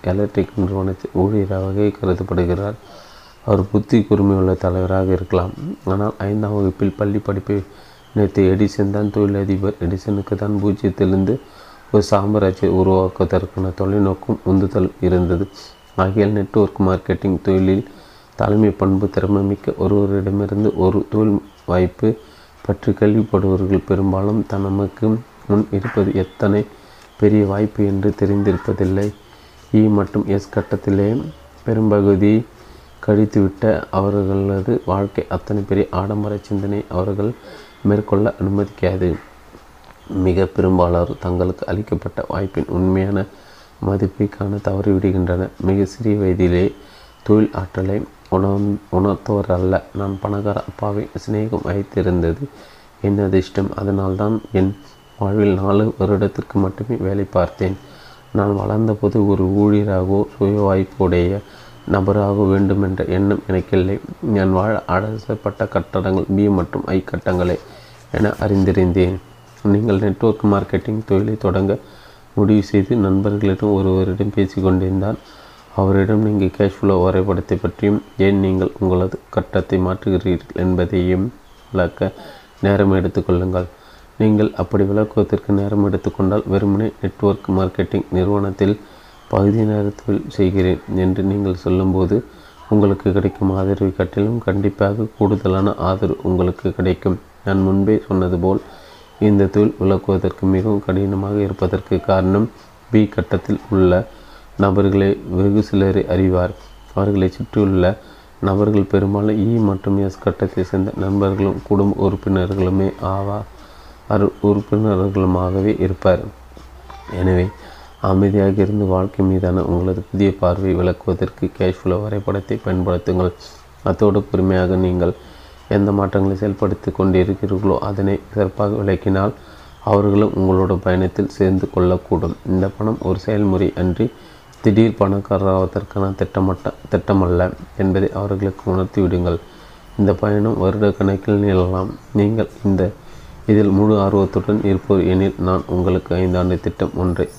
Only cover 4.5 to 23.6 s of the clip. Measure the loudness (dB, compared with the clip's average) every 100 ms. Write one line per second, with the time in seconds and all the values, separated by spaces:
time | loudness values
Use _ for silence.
4.5 | 0 0 -2 0 0 0 0 0 -2 -2
5.5 | -6 -10 -8 -4 -2 -2 -4 -4 -2 -2
6.5 | 0 -2 0 -2 -2 -2 -2 -4 -6 -2
7.5 | -4 -6 -14 -20 -20 -6 0 0 4 2
8.5 | 4 0 0 -2 0 -2 0 0 0 0
9.5 | -2 -2 -4 -4 -4 -4 -4 -4 -4 -2
10.5 | -2 0 0 -2 0 2 2 2 -2 -6
11.5 | -20 -20 -20 0 0 2 2 2 2 2
12.5 | 0 0 2 4 4 2 0 0 0 -2
13.5 | -6 -6 -4 -2 0 0 -2 -4 -4 0
14.5 | 2 2 0 -2 -2 0 2 0 -2 -4
15.5 | -10 -20 -20 -10 -2 0 2 0 0 0
16.5 | 0 0 2 0 0 -2 -4 -2 -2 0
17.5 | 2 2 0 -2 -14 -20 -20 -14 -4 0
18.5 | 4 2 2 0 0 0 -2 0 0 0
19.5 | -2 -4 -2 0 2 0 0 -2 -2 -2
20.5 | 0 0 2 2 0 0 0 2 0 -4
21.5 | -14 -2 0 0 0 -2 -2 -8 -20 -20
22.5 | -12 -6 -4 -2 0 2 2 2 0 2
23.5 | 0